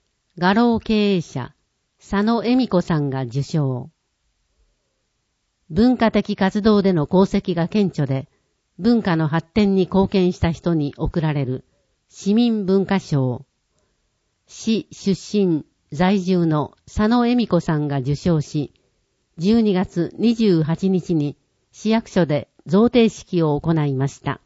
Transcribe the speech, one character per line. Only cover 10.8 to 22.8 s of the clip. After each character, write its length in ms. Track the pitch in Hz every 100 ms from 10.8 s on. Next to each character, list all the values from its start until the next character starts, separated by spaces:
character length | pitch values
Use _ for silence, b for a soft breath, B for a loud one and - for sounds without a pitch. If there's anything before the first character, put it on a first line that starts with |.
| 143 -
贈 240 | 160 175
ら 120 | 156
れ 120 | 147
る 200 | 127 131 - _ _ _ _
市 260 | - 196
民 320 | 214 240 220 185
文 200 | 196 185
化 120 | 190
賞。 480 | - 147 131 120 - _ _ _ _ _ _ _ _ _ _
市 400 | - - 220 -
出 220 | - 196
身、 520 | 185 - 208 190 156 - _ _
在 280 | 143 185 202
住 240 | 180 185
の 300 | 165 151 139 _ -
佐 220 | - 214
野 200 | 247 240
恵 80 | 247
美 100 | 214
子 140 | 175
さ 180 | - 156
ん 80 | 147
が 120 | 139
受 180 | 131 143
賞 240 | 180 160
し、 340 | - 147 131 _ _ _ _ _ _ -
十 220 | 180 233
二 140 | 214
月 380 | 185 185 - 170 -
二 160 | 214
十 300 | 226 214 165
八 260 | 156 165 190
日 240 | 185 -
に 220 | 165 147 - _ _ _
市 180 | - 208
役 200 | 220 226
所 180 | 190 160
で 220 | 147 - _ -
贈 200 | 180